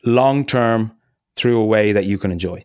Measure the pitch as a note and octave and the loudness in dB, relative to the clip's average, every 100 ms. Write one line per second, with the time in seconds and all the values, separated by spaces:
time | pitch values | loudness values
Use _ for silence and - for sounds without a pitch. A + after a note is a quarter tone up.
0 | A#2+ A#2+ C3 C#3 C#3 B2+ A#2 A2+ A2 _ | 2 2 2 0 -2 -2 0 0 -4 _
1 | _ _ _ - B2 A#2 G#2+ G#2+ G#2 G#2 | _ _ _ -4 0 0 2 2 2 0
2 | F#2+ G2 F#2+ F2 F2 F2 | 0 -4 -4 -4 -8 -10